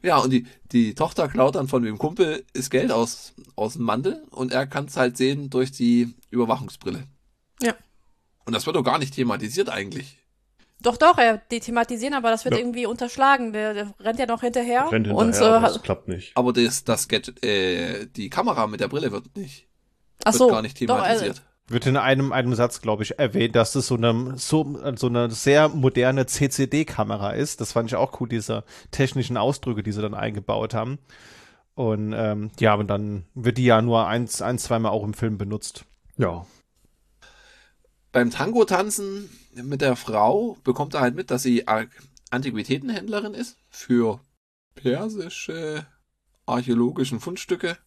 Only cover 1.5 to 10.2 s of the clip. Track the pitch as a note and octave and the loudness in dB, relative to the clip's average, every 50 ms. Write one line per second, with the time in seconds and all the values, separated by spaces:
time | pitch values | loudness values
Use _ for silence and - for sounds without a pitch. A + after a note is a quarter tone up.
1.5 | - F#3 C3+ C3+ C#3+ B2+ A#2 A2 G#2+ G#2 - D3+ D#3+ - F#3 D#3+ D3+ - - _ | 4 0 -2 0 0 0 0 -2 -4 -4 -4 -4 0 0 0 0 0 -6 -10 _
2.5 | _ C3+ C3 - - C3 F3+ B3+ A2+ A2+ A#2 A2+ - - - - _ - - - | _ -8 -6 0 0 0 2 2 2 2 0 0 -4 -12 -16 -20 _ -20 -20 -16
3.5 | _ - G#2+ G#2+ - E3 A#2 A2+ G#2 A#2+ C3+ F#3+ D#4+ D#4 D#4 - - - B2+ B2+ | _ -4 -4 -4 -4 -4 -2 -2 -2 0 0 -2 -4 -4 -12 -16 -8 -6 -4 -2
4.5 | B2+ B2+ C3+ C3+ - - D3 C#3+ - - B2+ B2 A#2+ - C3 C3 C#3+ C#3+ C#3+ C3+ | -2 -2 -2 -2 -6 -8 -8 -6 -2 0 0 0 2 0 0 0 0 -2 -6 -4
5.5 | C#3 B2+ C3 C3 - - A#2+ A#2+ A#2+ A#2+ A#2+ A#2+ - _ _ _ G#2+ B2 A#2 A2 | -2 -2 -2 -2 -2 0 2 4 4 4 2 0 -4 _ _ _ -2 0 0 0
6.5 | A#2 C3 C3 F#2+ - - - F#2+ E2 D#2+ C#2 - _ _ _ _ _ _ _ _ | 0 -2 -4 -14 -14 -10 -10 -8 -8 -8 -12 -16 _ _ _ _ _ _ _ _
7.5 | _ _ B3 A#3 - - _ _ _ _ _ _ _ _ _ _ _ _ _ - | _ _ -2 -2 -2 -4 _ _ _ _ _ _ _ _ _ _ _ _ _ -6
8.5 | A#2 G#2+ - - - - B2 A#2+ C3 D#3 D3 C3+ - - B2+ A#2+ G#2 G2+ G#2+ G#2+ | -4 -4 -2 0 0 0 2 2 2 0 0 -4 -2 -2 0 0 0 -2 -4 -6
9.5 | B2+ F3+ G3 - - G2+ G2 G2+ E2+ - C#3 - _ _ | -2 -2 -2 -2 -2 -6 -8 -8 -10 -12 -14 -14 _ _